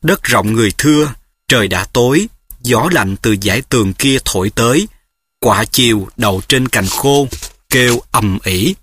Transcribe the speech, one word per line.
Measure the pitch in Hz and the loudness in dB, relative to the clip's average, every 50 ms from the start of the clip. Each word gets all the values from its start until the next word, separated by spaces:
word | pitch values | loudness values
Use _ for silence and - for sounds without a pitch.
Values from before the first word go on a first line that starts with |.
| - | 0
Đất | 156 190 190 - | 0 -2 -2 0
rộng | - 123 110 95 107 113 | 0 0 0 0 0 0
người | 113 117 101 90 - | 2 2 0 0 0
thưa, | - 151 151 151 151 147 123 - _ _ _ _ _ _ | 2 2 4 2 2 0 -4 -12 _ _ _ _ _ _
trời | 135 123 107 95 | 0 0 2 0
đã | 92 90 95 | -2 -4 -4
tối, | - _ 127 120 123 135 160 208 226 - _ _ _ - - | -2 _ 2 2 4 2 0 0 -2 -8 _ _ _ -20 -12
gió | - 123 123 110 135 175 180 | -4 0 0 0 2 2 0
lạnh | 151 104 95 98 - - | 0 0 -2 -4 -4 -2
từ | 117 107 95 98 | -2 -2 0 0
dãy | 101 92 113 131 | -2 -2 -2 -2
tường | _ - 123 107 95 95 | _ 0 0 0 0 -2
kia | - - 139 135 131 - | -2 0 0 0 0 -2
thổi | - - 98 92 104 | -2 -4 -2 -4 -4
tới. | - - 117 117 127 156 208 214 - _ _ _ _ _ _ _ _ _ | -2 0 0 2 2 0 0 -2 -8 _ _ _ _ _ _ _ _ _
Quả | - 120 104 98 113 | 0 0 2 0 0
chiều | 107 - - 127 120 110 107 95 80 - | -2 0 0 2 2 2 0 -2 -6 -8
đậu | - 117 104 98 95 - - | -4 -2 0 0 -2 -2 -2
trên | - 131 131 123 | -2 0 0 0
cành | - 113 98 | -2 -2 -2
khô, | 95 - - - 143 139 143 139 131 - - - - - _ _ _ | -2 -4 -2 0 2 2 2 0 0 -4 -12 -14 -16 -18 _ _ _
kêu | - 127 123 123 120 120 - _ | 0 2 2 2 2 0 -2 _
ầm | - 123 110 104 92 98 - | -2 0 0 0 -2 -2 -4
ĩ. | - 92 90 101 165 190 - | -4 -2 0 0 -2 -2 -4